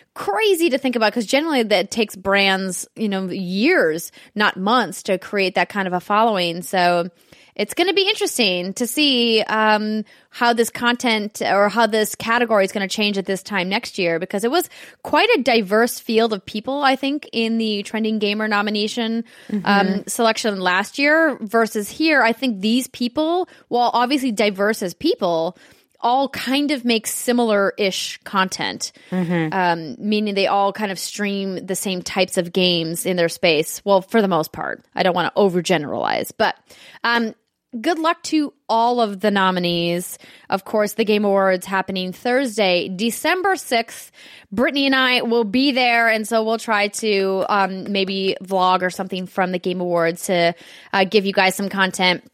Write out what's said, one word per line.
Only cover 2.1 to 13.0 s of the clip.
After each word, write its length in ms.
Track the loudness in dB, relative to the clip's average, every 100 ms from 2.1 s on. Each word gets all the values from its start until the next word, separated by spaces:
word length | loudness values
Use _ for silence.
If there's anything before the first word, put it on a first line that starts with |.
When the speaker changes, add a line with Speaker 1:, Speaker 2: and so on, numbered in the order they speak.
| -2
Speaker 1:
brands, 680 | 0 4 4 2 -2 -6 -10 -6
you 100 | -2
know, 200 | -2 -4
years, 840 | -6 -4 0 2 4 2 0 -8 -18 -12
not 220 | -2 0 0
months, 460 | 0 2 0 -6
to 140 | -2 -2
create 380 | -2 -2 0
that 140 | 0 -2
kind 180 | -2 -2
of 60 |
a 80 | -4
following. 600 | 0 2 2 2 -2 -4
So 480 | -2 2 4 2 -2 -10 _ -20 -14
it's 180 | -6 -4
gonna 200 | 0 2
be 140 | 2 0
interesting 640 | 0 -2 0 0 0 -4
to 140 | -6 -4
see, 540 | 0 2 2 2 2
um, 600 | 0 2 2 2 0 -4 -6 -18 _
how 220 | 0 2
this 160 | 2 0
content 720 | 0 0 0 0 0 -2 -4
or 260 | 0 4 4
how 160 | 4
this 300 | 2 2 -2
category 480 | -4 -2 0 2 2
is 80 | 2
gonna 160 | -2 -4
change 300 | -2